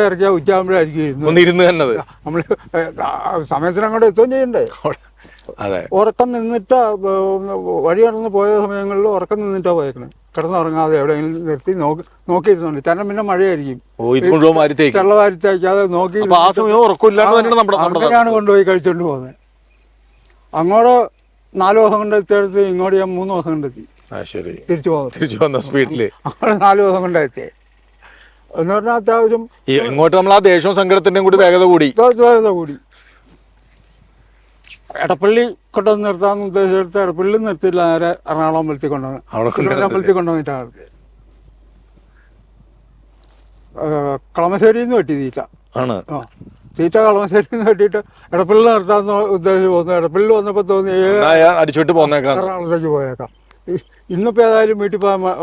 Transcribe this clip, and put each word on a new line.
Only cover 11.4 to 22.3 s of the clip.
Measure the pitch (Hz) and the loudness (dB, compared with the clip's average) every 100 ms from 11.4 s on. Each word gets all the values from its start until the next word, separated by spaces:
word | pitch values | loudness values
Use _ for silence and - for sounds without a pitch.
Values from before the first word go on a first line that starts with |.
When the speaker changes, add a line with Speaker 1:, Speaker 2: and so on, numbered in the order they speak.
| 165 | -8
Speaker 1:
നിർത്തി | 139 - 185 | -6 -4 -4
നോക്കി, | 147 156 - _ - | -4 -4 -10 _ -4
നോക്കിയിരുന്നോണ്ട്. | 175 170 180 165 147 170 | -2 0 0 -2 -4 -4
കാരണം | 175 202 | -4 -4
പിന്നെ | 208 | -6
മഴയായിരിക്കും. | 202 180 190 165 139 123 - - | -4 0 0 -2 -6 -12 -16 -8
Speaker 2:
ഓ, | 117 131 | -2 0
ഇത് | 180 | 2
മുഴുവൻ | 160 160 | 4 4
വാരി | 165 151 147 | 4 2 2
തേക്കും. | 147 202 | 0 2
Speaker 1:
ചെള്ള | 190 208 | 4 4
വാരി | 202 | 4
തേക്കാതെ | 175 202 185 185 196 190 | 2 -2 0 0 0 0
നോക്കി | 175 185 202 | -2 -2 -2
Speaker 2:
അപ്പൊ | 202 175 | 2 4
ആ | 180 | 4
സമയം | 196 220 220 226 | 2 2 4 4
ഉറക്കമില്ലാണ്ട് | 175 220 202 214 | 4 2 4 4
Speaker 1:
ആ, | 233 | 4
Speaker 2:
തന്നെയാണ് | 226 233 | 2 2
നമ്മുടെ, | 208 170 | 2 0
നമ്മുടെ | 170 175 | 0 0
Speaker 1:
അങ്ങനെയാണ് | - 233 233 | 2 4 2
Speaker 2:
നടത്തം. | 220 | 0
Speaker 1:
കൊണ്ടുപോയി | 202 202 | 2 2
കഴിച്ചോണ്ട് | 185 185 165 175 | 4 0 0 -2
പോകുന്നത്. | 175 135 127 - _ _ _ _ _ _ _ _ _ _ _ | -4 -6 -10 -18 _ _ _ _ _ _ _ _ _ _ _
അങ്ങോട്ട് | 151 175 214 240 247 220 - _ _ _ | -4 0 4 4 4 2 -6 _ _ _
നാല് | 190 190 220 | -2 2 4
ദിവസം | 214 208 | 4 2
കൊണ്ട് | 214 208 | 0 -2
എത്തിയെടുത്ത് | 196 | 0